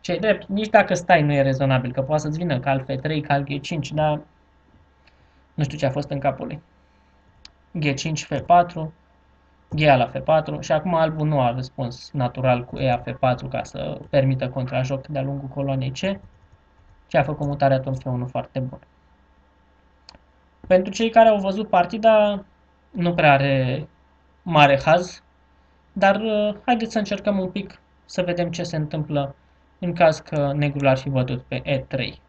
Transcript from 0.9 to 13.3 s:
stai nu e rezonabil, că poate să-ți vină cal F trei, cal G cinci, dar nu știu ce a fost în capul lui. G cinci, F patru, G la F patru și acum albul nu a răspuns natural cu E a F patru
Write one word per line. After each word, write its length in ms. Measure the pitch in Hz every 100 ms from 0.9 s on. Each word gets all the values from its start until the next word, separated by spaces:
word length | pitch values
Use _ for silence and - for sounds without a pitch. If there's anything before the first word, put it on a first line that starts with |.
stai 280 | 180 175 175
nu 100 | 147
e 100 | 143
rezonabil, 500 | 135 131 135 131 123
că 100 | 123
poate 200 | 131 151
să-ți 160 | 151 151
vină 220 | 175 127
cal 240 | 139 135
F 160 | 131 135
trei, 200 | 151 156
cal 220 | 139 143
G 180 | 143 143
cinci, 320 | 139 165 131
dar 280 | 151 151 151 - _ _ _ _ _ _ _ _ _ _ _ _
nu 100 | -
știu 140 | 139 147
ce 80 | 135
a 40 |
fost 200 | 139 143
în 100 | 139
capul 260 | 139 131 -
lui. 160 | 151 _ _ _ _ _ _ _ _ - _ _
G 240 | 175 147
cinci, 300 | 135 165 156
F 160 | - 143 -
patru, 460 | 175 175 165 160 - _ _ _ _ _ _ _
G 120 | 151
la 260 | 151 131 120
F 120 | 135
patru 360 | 131 160 156 151
și 120 | -
acum 220 | 160 170
albul 320 | 165 160 156 151
nu 140 | 147
a 120 | 123
răspuns 560 | 123 127 - 120 120 -
natural 540 | 143 127 135 131 120
cu 140 | 120 -
E 140 | 131
a 60 | 120
F 120 | - 127
patru 300 | 131